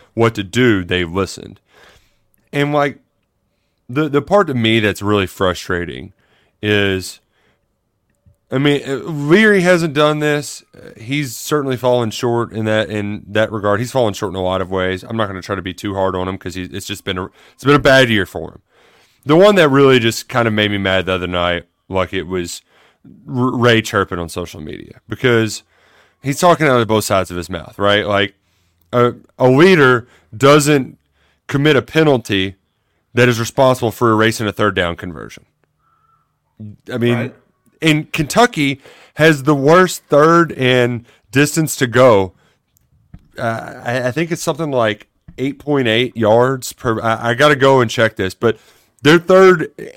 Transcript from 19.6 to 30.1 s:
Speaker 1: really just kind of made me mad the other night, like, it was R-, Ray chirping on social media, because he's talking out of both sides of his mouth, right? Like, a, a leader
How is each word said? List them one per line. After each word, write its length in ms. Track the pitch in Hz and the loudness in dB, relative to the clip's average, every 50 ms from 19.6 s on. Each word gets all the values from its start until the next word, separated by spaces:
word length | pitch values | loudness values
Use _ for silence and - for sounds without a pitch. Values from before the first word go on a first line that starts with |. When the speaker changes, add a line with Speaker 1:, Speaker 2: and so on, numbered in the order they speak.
| 165 143 | 4 4
Speaker 1:
really 280 | 135 139 139 135 131 123 | 4 6 6 6 6 4
just 300 | 110 113 - - - - | 2 0 -4 -4 -10 -6
kind 180 | - 123 117 | -2 -2 -2
of 60 | 113 107 | 0 0
made 160 | 107 107 104 | 0 -2 -2
me 80 | 101 | -2
mad 300 | 101 98 95 95 95 87 | -2 -2 0 0 0 0
the 60 | 90 92 | -2 -4
other 120 | 90 90 | -4 -4
night, 380 | 87 90 87 87 87 87 85 - _ _ _ _ - | -4 -4 -2 -2 -2 -2 -4 -8 _ _ _ _ -8
like, 240 | 95 95 90 - 98 | -4 -4 -4 -4 -6
it 100 | 92 80 | -8 -8
was 340 | 87 92 92 87 85 - - _ _ _ _ _ _ _ _ _ - - _ - | -6 -6 -6 -6 -6 -10 -16 _ _ _ _ _ _ _ _ _ -20 -20 _ -16
R-, 300 | - 143 123 123 131 131 | -8 -4 -2 -2 -2 0
Ray 240 | 127 117 120 113 113 | 2 2 2 2 2
chirping 380 | 110 - - 101 92 - 95 87 | 0 -2 -2 -2 -2 -2 -4 -8
on 100 | 85 82 | -8 -8
social 320 | - 90 87 - - 82 | -8 -10 -10 -10 -12 -16
media, 400 | 76 76 - 50 - - - - _ - | -16 -16 -16 -18 -18 -20 -20 -20 _ -16
because 540 | 110 - - 127 120 113 110 104 - - _ _ _ _ _ _ _ _ _ _ _ _ | -10 -2 0 2 2 2 0 -2 -6 -12 _ _ _ _ _ _ _ _ _ _ _ _
he's 180 | - 135 139 - | -8 -8 -4 0
talking 280 | 185 175 165 - 160 | 2 2 4 4 2
out 120 | 143 127 120 | 2 2 2
of 80 | 113 | 0
both 180 | 101 110 107 - | 0 0 -2 0
sides 260 | - 104 95 92 - | 0 -2 -2 -2 -4
of 60 | 90 | -8
his 120 | 90 85 82 | -10 -10 -8
mouth, 300 | 92 80 73 - - - | -10 -12 -12 -12 -8 -2
right? 260 | 101 101 101 107 90 | 0 2 2 2 0
Like, 300 | 98 101 101 101 101 _ _ _ _ _ _ _ _ _ _ _ - | 0 -2 -2 -2 -4 _ _ _ _ _ _ _ _ _ _ _ -4
a, 240 | - 123 120 120 113 - _ _ _ - | 0 0 0 0 -2 -6 _ _ _ 0
a 100 | 127 127 | 2 2
leader 580 | 131 139 170 190 185 156 139 127 127 117 113 _ | 4 6 6 6 6 6 4 4 2 0 -4 _